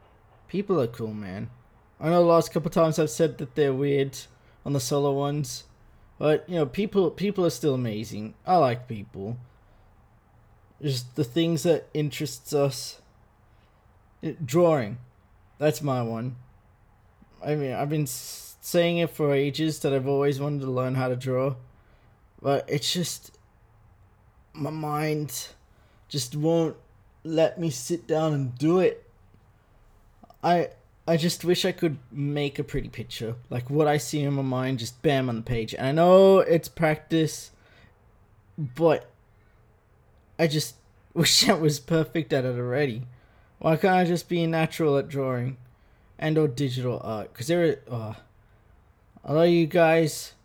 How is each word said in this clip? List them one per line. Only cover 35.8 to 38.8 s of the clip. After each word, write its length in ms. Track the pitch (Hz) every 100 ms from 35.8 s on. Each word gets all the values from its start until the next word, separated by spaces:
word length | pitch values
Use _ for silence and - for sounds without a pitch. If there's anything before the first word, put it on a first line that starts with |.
| 131
I 60 |
know 480 | 151 175 185 196 190
it's 300 | - 160 -
practice, 840 | - 160 151 - 160 156 - - _ _ _ _ _ _ _ _ _ _ -
but 540 | 143 -